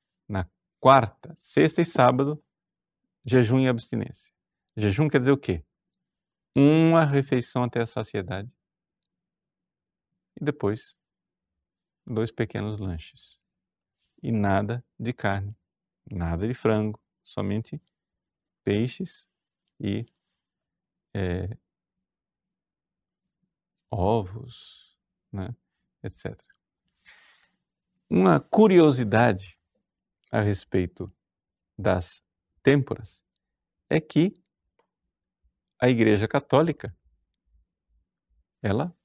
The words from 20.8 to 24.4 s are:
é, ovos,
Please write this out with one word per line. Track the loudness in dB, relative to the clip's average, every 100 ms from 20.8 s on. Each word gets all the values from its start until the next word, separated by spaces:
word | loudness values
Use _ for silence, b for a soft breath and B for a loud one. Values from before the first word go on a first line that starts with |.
| _ _ _
é, | -6 -4 -4 -8 -12 _ _ _ _ _ _ _ _ _ _ _ _ _ _ _ _ _ _ _ _ _ _ _
ovos, | -2 0 0 -2 -12